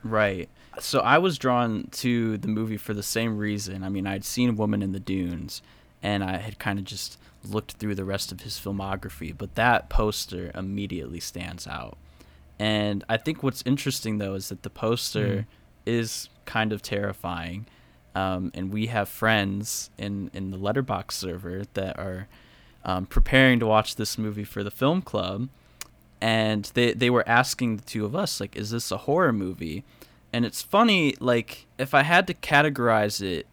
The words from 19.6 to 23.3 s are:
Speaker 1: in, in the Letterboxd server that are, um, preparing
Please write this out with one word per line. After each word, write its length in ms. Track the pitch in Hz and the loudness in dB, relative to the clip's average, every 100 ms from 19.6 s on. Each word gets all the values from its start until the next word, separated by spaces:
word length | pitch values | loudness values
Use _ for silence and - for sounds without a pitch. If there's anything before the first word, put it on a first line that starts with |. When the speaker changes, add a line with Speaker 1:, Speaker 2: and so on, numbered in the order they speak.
| 107 - - - | -4 -8 -8 -10
Speaker 1:
in, 360 | 101 101 95 | -8 -6 -8
in 160 | 95 95 | -8 -8
the 80 | 95 | -4
Letterboxd 540 | 101 139 131 95 - | -2 -2 -2 -4 -6
server 540 | - 92 87 92 92 101 98 | -8 -6 -8 -8 -8 -6 -4
that 240 | 95 - | -4 -6
are, 280 | 98 92 95 - - - - _ | -8 -8 -10 -18 -20 -20 -20 _
um, 220 | - 92 95 | -4 -4 2
preparing 540 | - - | 4 6